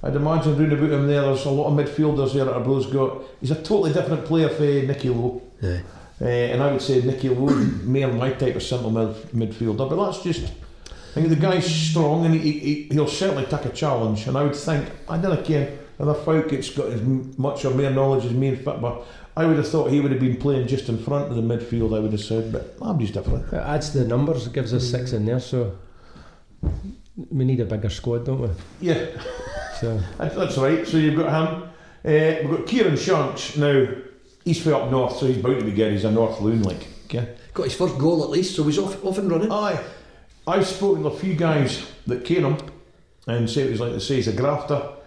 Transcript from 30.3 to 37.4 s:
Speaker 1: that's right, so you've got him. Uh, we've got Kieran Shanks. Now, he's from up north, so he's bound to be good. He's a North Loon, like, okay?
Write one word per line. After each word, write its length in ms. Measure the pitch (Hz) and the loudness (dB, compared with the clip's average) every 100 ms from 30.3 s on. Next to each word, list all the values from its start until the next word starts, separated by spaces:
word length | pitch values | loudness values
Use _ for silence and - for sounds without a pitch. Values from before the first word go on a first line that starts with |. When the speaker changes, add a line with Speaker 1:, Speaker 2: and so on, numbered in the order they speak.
| - | -2
Speaker 1:
that's 220 | 180 143 | -2 2
right, 280 | 135 160 - | 2 2 2
so 100 | 160 | 2
you've 180 | 151 151 | 4 4
got 120 | 143 | 2
him. 320 | 156 160 165 - - - - | 2 0 -2 -10 -16 -20 -10
Uh, 420 | - 156 156 160 147 | 2 4 4 2 0
we've 100 | 165 | -2
got 80 | - | 0
Kieran 300 | 247 190 143 | 2 4 2
Shanks. 600 | - 170 139 - - 147 | 2 2 2 -4 -6 0
Now, 300 | 143 139 123 - - - - _ | 4 6 4 0 -12 -20 -20 _
he's 180 | - 165 | -2 0
from 120 | 160 | 2
up 160 | 135 120 | 2 2
north, 260 | 131 120 - | 0 0 0
so 100 | 135 | 0
he's 120 | 123 | 2
bound 200 | 123 143 | 2 0
to 40 | |
be 80 | 107 | 0
good. 200 | 101 110 | 2 2
He's 120 | 101 | 2
a 60 | 107 | 2
North 280 | 110 113 - | 4 2 2
Loon, 220 | 104 113 | 0 2
like, 240 | 98 90 - - - | 2 -2 -10 -18 -8
okay? 280 | 120 113 - | -6 -6 -8